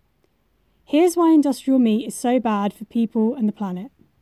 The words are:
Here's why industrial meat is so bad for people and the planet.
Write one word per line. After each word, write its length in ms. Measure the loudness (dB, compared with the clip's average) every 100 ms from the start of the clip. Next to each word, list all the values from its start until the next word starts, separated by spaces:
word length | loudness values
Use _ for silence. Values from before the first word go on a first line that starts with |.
| _ _ _ _ _ _ _ _
Here's 320 | _ 0 2 2
why 160 | 4
industrial 480 | 4 2 -2 0 2
meat 260 | 2 0 -4
is 80 |
so 240 | -6 -2 0
bad 360 | 0 -2 -4
for 100 | -6
people 520 | -8 -4 -2 0 -2 -2
and 120 | -4
the 60 |
planet. 380 | -4 -8 -10 -12 _ _ _